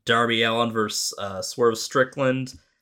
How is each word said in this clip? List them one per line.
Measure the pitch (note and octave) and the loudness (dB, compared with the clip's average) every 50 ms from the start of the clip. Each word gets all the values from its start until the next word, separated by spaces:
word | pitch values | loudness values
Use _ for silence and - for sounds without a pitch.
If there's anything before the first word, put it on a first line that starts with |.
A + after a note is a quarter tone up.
| _ | _
Darby | - A#2 A#2 A#2+ A#2 A#2 A2+ A2+ | 0 2 2 2 2 2 2 2
Allin | A2+ A2+ A#2 A#2 A#2 | 2 2 2 0 0
versus, | A2 A2+ G#2+ G#2+ - - - - - - | 0 -2 -2 -2 -2 -4 -4 -6 -6 -6
uh, | G2+ G2 F#2+ F#2 F#2 | -8 -8 -8 -8 -8
Swerve | - - - B2 A#2 A2 - | -8 -2 2 2 2 2 0
Strickland. | - - - C#3 C3 - - C#3+ C3+ C3 B2+ C3 C3 C3 - - _ _ _ _ | -4 -2 2 2 2 2 0 0 0 0 0 0 -4 -8 -10 -16 _ _ _ _